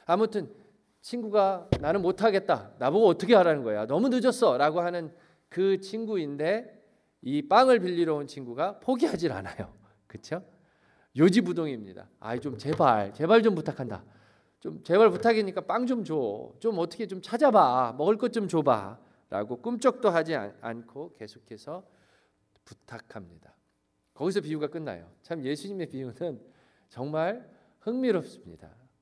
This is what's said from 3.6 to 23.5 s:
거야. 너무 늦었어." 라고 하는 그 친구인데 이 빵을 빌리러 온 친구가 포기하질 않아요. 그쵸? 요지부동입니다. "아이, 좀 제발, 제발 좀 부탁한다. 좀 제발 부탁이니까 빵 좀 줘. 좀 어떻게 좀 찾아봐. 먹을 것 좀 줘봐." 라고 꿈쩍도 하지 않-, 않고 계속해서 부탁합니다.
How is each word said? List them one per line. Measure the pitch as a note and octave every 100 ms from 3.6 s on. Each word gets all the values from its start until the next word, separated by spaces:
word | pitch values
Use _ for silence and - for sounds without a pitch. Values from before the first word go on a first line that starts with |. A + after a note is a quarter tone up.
거야. | A#2 G#2 A2+
너무 | D3 C4
늦었어." | B3+ B3 - G#3 B2+
라고 | D3+ E3
하는 | F3 F3 D#3+ - _ _ _
그 | F3 G3 F#3+
친구인데 | F#3+ A3 A3+ G3+ D3 C#3+ D#3 G#3+ B3 - _ _ _ _
이 | B2 D3 D3
빵을 | G3+ C4 A#3+
빌리러 | F#3 E3+ E3
온 | D3 C#3+
친구가 | C#3+ B2 A#2+ F3+ G#3
포기하질 | - B3+ D4 F#3+ E3
않아요. | G2 F#2+ - G2 - _ _ _
그쵸? | - - E3+ - _ _ _ _ _ _ B2+
요지부동입니다. | F3+ G3 F3+ E3+ D#3 A#2+ G2 F#2 F#2+ _
"아이, | G#2+ B2
좀 | C#3+ A2+
제발, | C3+ D#3 D3 A2 G2
제발 | - D#3+ A#3
좀 | A3
부탁한다. | F3 D3+ C#3 B2 G2+ - _ _ _ _ _
좀 | - D#3
제발 | - F3+ A3
부탁이니까 | F3 A#3 A3 G3 F3+
빵 | - G#3 B3
좀 | B3
줘. | F3 D#3 A#2 G#2 - -
좀 | A3+ F#3+
어떻게 | E3+ - G#3+
좀 | F#3
찾아봐. | - A#3 C#4+ G#3+ C#3+ B2 B2 B2+
먹을 | E3 G#3+
것 | B3
좀 | A#3 G3
줘봐." | E3+ C#3 A2+ G2 A#2 _ _ _
라고 | G2 G#2+ B2
꿈쩍도 | A#3 A#3+ C4 B3+ A3
하지 | E3+ D#3+
않-, | D3 G2+ -
않고 | A#2 A#2 A#2 C3+ E3+
계속해서 | - G#2+ - - G#2+ - F3 F#3 _ _ _ _ _ _ _
부탁합니다. | _ - _ A#2 - A2 F2 E2 _